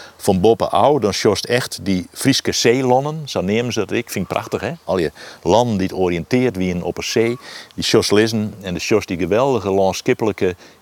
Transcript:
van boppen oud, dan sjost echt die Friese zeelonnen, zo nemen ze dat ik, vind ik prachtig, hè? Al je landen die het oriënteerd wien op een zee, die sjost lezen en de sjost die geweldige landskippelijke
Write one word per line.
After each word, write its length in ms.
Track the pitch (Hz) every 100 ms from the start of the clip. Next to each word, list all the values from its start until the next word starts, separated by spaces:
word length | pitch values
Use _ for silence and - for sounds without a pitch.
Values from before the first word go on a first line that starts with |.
| - -
van 220 | - 92
boppen 320 | 92 92 -
oud, 300 | 95 127 147
dan 120 | 104
sjost 320 | - 107 98 -
echt 340 | 120 - -
die 260 | 98 92 -
Friese 380 | - 135 131 -
zeelonnen, 680 | - 117 131 127 127 147 156 143
zo 160 | 92
nemen 320 | 92 113 123
ze 60 | 107
dat 120 | 92
ik, 180 | 110 -
vind 160 | 101 87
ik 60 |
prachtig, 300 | 107 - 98
hè? 100 | 113 170
Al 140 | - 92
je 140 | 76 - - -
landen 340 | 85 107 123 98
die 100 | 95
het 80 | 92
oriënteerd 600 | 90 87 - 127 123 92
wien 280 | 92 87
op 140 | 87 82
een 60 |
zee, 340 | - 117 117 123 - - - -
die 80 |
sjost 280 | - 113 -
lezen 420 | 101 113 110 104 -
en 120 | 92
de 60 | 85
sjost 280 | - 107 -
die 100 | 87
geweldige 520 | 87 107 139 117 98
landskippelijke 840 | 98 95 - - 123 110 - 92 87 - _